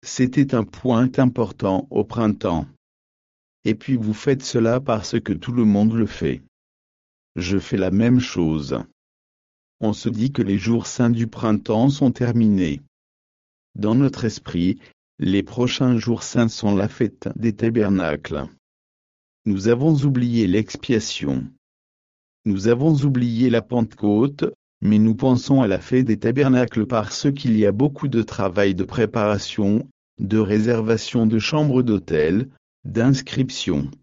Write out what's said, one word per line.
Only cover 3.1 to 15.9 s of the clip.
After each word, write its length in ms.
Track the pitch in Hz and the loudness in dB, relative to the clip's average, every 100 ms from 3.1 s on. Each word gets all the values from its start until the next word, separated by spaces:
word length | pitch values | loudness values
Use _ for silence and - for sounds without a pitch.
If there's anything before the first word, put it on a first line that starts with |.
| _ _ _ _ _ | _ _ _ _ _
Et 100 | 110 | -4
puis 220 | 107 - 127 | -4 -2 -2
vous 180 | 107 | -2
faites 280 | 107 - 139 | -2 -2 -2
cela 380 | - 123 113 123 | -2 0 0 0
parce 380 | 139 110 92 117 | -2 -4 -2 -6
que 120 | - | -4
tout 200 | 87 - | -6 -4
le 120 | 120 | 0
monde 300 | 110 101 110 | 2 4 2
le 120 | 113 104 | 2 -2
fait. 360 | - 78 64 - _ _ _ _ _ _ _ _ - | -2 -4 -4 -10 _ _ _ _ _ _ _ _ -8
Je 220 | 87 98 | -2 -2
fais 180 | - 110 | -2 -2
la 140 | 92 | 0
même 300 | 95 117 127 | 2 4 2
chose. 580 | 123 - 82 78 69 64 - _ _ _ _ _ _ _ _ _ | 2 -2 0 0 -4 -6 -8 _ _ _ _ _ _ _ _ _
On 120 | 110 | -4
se 160 | 104 113 | -2 -6
dit 240 | 107 127 | -2 -4
que 100 | 139 | -2
les 160 | 101 98 | 0 0
jours 280 | 104 117 113 | 0 -2 -2
saints 240 | - 120 | 0 0
du 160 | 117 113 | 2 -2
printemps 640 | - 117 107 - 110 131 | -2 0 0 0 2 2
sont 200 | 143 135 | 2 0
terminés. 680 | 123 120 117 110 98 85 71 - _ _ _ _ _ _ _ _ - | 0 0 2 4 4 0 -4 -10 _ _ _ _ _ _ _ _ -4
Dans 160 | 104 | 0
notre 300 | 117 139 - | 2 2 0
esprit, 540 | 113 - - 87 87 - - _ _ _ | -6 -6 -6 -2 0 -2 -8 _ _ _
les 240 | 90 98 | -2 0
prochains 560 | 95 - 123 - 131 | -2 -2 -2 0 2